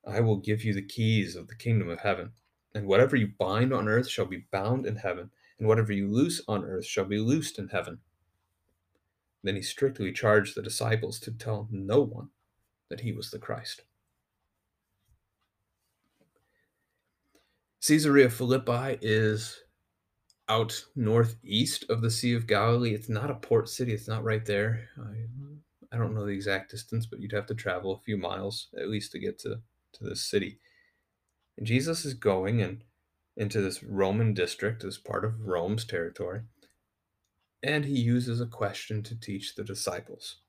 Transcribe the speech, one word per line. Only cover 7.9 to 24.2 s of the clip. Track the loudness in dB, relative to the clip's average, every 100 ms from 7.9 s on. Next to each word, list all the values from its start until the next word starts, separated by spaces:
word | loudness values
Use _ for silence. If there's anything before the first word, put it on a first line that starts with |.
| -12 _ _ _ _ _ _ _ _ _ _ _ _ _ _
Then | -4
he | -4
strictly | -6 0 0 0 -4
charged | 2 6 6 4 -6
the |
disciples | -6 -2 0 0 -2 -8
to | -10
tell | -8 -6 -4 -4
no | -6 4 4
one | 4 -4 -14 _ _ _ _ _ _
that | -6
he | -6
was | -6 -8
the | -10
Christ." | -8 -8 -8 -14 _ _ _ _ _ _ _ _ _ _ _ _ _ _ _ _ _ _ _ _ _ _ _ _ _ _ _ _ _ _ _ _ _ _ _ _ _ _ _ _
Caesarea | 4 4 8 8 8
Philippi | 6 2 2 2 -2 -2 -4
is | 2 4 4 0 -4 -14 _ _ _ _ _ _ _ _ 0
out | 0 0 -4 -8
northeast | -2 4 6 4 0 -2 0 0 -2 -2
of | 0
the | 0
Sea | 0 2
of | 0 2
Galilee. | 4 6 4 2
It's | -2 -2
not | -2 -2
a |
port | -6 2 2 2
city. | -4 -2
It's | -2 -2
not | -2